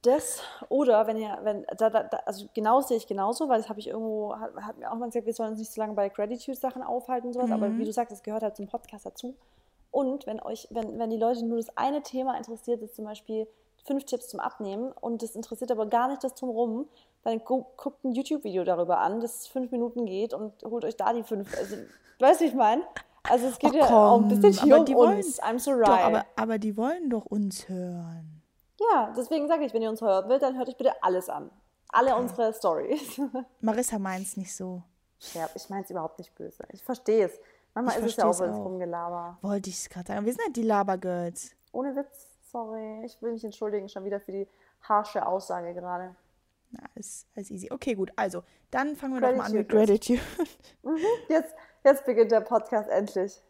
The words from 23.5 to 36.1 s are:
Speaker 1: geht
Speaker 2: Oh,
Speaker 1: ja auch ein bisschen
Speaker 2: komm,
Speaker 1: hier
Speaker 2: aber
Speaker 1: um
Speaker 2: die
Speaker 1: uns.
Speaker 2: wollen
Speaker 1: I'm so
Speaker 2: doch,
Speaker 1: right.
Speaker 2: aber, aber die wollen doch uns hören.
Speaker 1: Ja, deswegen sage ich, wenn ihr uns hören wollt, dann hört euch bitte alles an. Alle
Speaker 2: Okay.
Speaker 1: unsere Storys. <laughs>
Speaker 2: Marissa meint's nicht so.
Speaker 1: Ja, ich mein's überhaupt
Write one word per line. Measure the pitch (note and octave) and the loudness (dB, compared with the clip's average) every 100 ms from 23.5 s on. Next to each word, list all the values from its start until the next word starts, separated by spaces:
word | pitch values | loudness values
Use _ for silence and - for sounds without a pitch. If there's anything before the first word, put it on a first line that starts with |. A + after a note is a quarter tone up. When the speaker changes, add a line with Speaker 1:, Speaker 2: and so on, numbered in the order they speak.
| B3 | 2
Speaker 1:
geht | D4 | 2
Speaker 2:
Oh, | C#4+ | 6
Speaker 1:
ja | C4 | 8
auch | A3+ G#3 A#3 | 10 10 10
ein | G#3 | 8
bisschen | G#3 G#3 F#3+ | 8 8 10
Speaker 2:
komm, | D4 | 10
Speaker 1:
hier | |
Speaker 2:
aber | C#4+ | 10
Speaker 1:
um | C#4+ | 10
Speaker 2:
die | C4 | 8
Speaker 1:
uns. | E4+ G4+ F4+ - | 8 6 0 -2
Speaker 2:
wollen | - A#3+ | -2 -2
Speaker 1:
I'm | |
so | C#4+ C4 | 0 4
Speaker 2:
doch, | G#3+ | 6
Speaker 1:
right. | F#3 F3 | 8 6
Speaker 2:
aber, | - - - | 2 0 -4
aber | A3 A3 | -2 0
die | G#3+ G#3 | -2 -2
wollen | B3 F4 D#4 | -2 -2 -2
doch | A3+ - | -4 -2
uns | G#3 G3+ F3+ - | -2 -2 -4 -8
hören. | F#3 F3+ F3 E3 E3 D#3+ D#3 _ _ _ _ A4 | -8 -8 -8 -12 -14 -16 -20 _ _ _ _ 2
Speaker 1:
Ja, | E4+ A3 A#3 | 4 2 -4
deswegen | A#3+ D#4+ D4 | -2 0 2
sage | E4 | 2
ich, | C#4 A3+ | 2 0
wenn | |
ihr | A3 | -2
uns | A3 | 0
hören | A3+ F#3+ G3 | 2 2 2
wollt, | C4 | 2
dann | C4+ C4 | 2 0
hört | B3+ | -6
euch | B3 | 0
bitte | B3+ - | 0 2
alles | F#3 F3+ F3+ | 0 0 -2
an. | D3 - _ _ _ _ | -10 -10 _ _ _ _
Alle | - C4 | 2 4
Speaker 2:
Okay. | A#3 | 2
Speaker 1:
unsere | B3 F#3 A3 | -2 0 -2
Storys. | A3 G3 D#3 - D4 C#4 - C#4 B3 | 0 0 0 -2 -4 -4 -6 -6 -6
<laughs> | B3 _ | -10 _
Speaker 2:
Marissa | A3 G#3+ B3 A3 | -2 0 -2 -4
meint's | G3 F#3 F#3+ - | -4 -6 -8 -10
nicht | F#3 - | -10 -10
so. | F#3 F3+ F3 _ _ _ - E3+ | -10 -10 -14 _ _ _ -16 -8
Speaker 1:
Ja, | D#3+ | -8
ich | F#3+ - | -8 -10
mein's | G3 F#3 | -10 -6
überhaupt | F3+ D#3+ | -8 -8